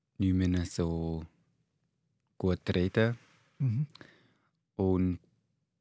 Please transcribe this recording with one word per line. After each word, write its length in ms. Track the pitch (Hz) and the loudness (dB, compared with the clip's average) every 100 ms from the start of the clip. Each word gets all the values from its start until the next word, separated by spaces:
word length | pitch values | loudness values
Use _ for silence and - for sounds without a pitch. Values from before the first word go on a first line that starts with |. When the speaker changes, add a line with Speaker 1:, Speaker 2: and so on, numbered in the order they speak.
| _ - | _ -2
Speaker 1:
nicht 140 | 95 | 0
mehr 320 | 92 90 90 104 | 2 2 0 -2
so 580 | - 85 82 82 82 82 _ _ _ _ _ _ _ _ _ _ - | -2 -2 -2 -4 -6 -8 _ _ _ _ _ _ _ _ _ _ -4
gut 220 | 95 90 - | -2 -2 -2
rede. 420 | 95 92 - 113 117 - _ _ - | 0 0 2 2 0 -10 _ _ -4
Speaker 2:
Mhm. 260 | 135 110 147 - - - _ _ _ _ _ - | -2 -2 -4 -8 -20 -20 _ _ _ _ _ -2
Speaker 1:
Und 440 | 95 92 92 90 _ _ _ _ _ _ | 0 2 0 -2 _ _ _ _ _ _